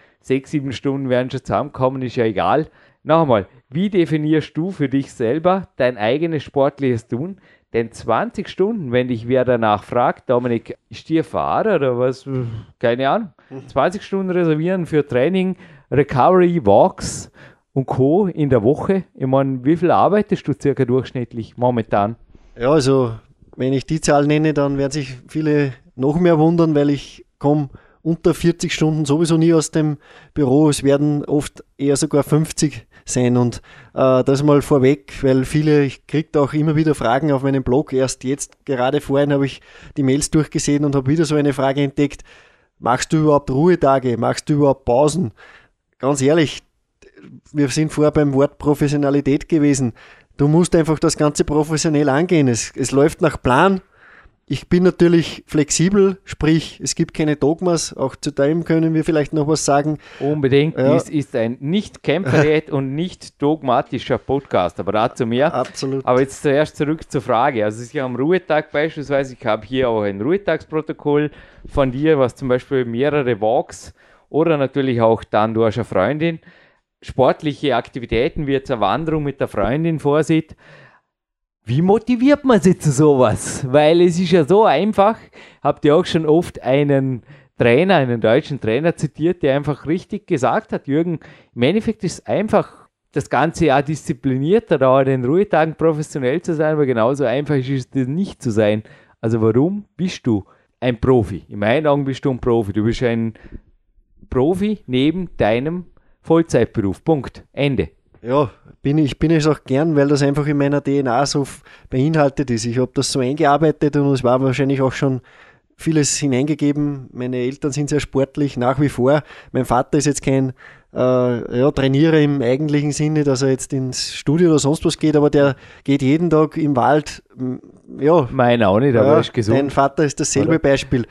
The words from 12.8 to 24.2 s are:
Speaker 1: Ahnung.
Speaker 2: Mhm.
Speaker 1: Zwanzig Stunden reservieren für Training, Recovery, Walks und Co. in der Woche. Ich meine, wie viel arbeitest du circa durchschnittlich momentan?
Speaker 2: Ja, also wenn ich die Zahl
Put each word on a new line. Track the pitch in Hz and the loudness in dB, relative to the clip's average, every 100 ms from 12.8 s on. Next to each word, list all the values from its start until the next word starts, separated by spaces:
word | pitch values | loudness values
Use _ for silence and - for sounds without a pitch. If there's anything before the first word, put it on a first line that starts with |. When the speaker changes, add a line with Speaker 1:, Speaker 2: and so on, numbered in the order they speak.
| 120 120 135 | -2 0 0
Speaker 1:
Ahnung. | 196 208 _ - | -2 -4 _ -20
Speaker 2:
Mhm. | 135 - | -20 -8
Speaker 1:
Zwanzig | 120 160 190 | -2 -2 -2
Stunden | - 196 190 | -8 -6 -2
reservieren | 180 165 156 170 190 160 | 0 0 0 -2 -4 -2
für | 151 143 | -2 0
Training, | 123 151 190 185 180 - - - | 0 0 0 -2 -6 -14 -20 -4
Recovery, | 131 139 135 151 185 175 175 101 | -2 0 2 4 4 4 2 4
Walks | 107 175 - - - - _ - _ _ | 4 4 0 -12 -12 -16 _ -20 _ _
und | 139 131 | -6 -4
Co. | 135 135 180 190 | 0 2 2 0
in | 151 147 | -2 0
der | 123 | 2
Woche. | 110 151 - 190 - | 2 0 0 -4 -4
Ich | - 131 | -6 -2
meine, | 135 139 131 | 0 0 -2
wie | 131 170 | -2 0
viel | 180 | 2
arbeitest | 101 139 208 202 - - | 2 2 2 -2 -4 -4
du | 139 | -4
circa | 143 131 | -2 -2
durchschnittlich | 120 127 123 127 120 117 110 - | 0 -2 -2 -8 -10 -10 -12 -2
momentan? | 123 120 110 107 104 117 - - - - | -2 0 -2 0 -2 -4 -18 -20 -20 -4
Speaker 2:
Ja, | 123 | 0
also | 156 131 135 120 110 _ _ _ - | 2 2 2 0 -6 _ _ _ -6
wenn | 131 | -4
ich | 135 - | -4 -4
die | 160 | -4
Zahl | - 147 | 0 2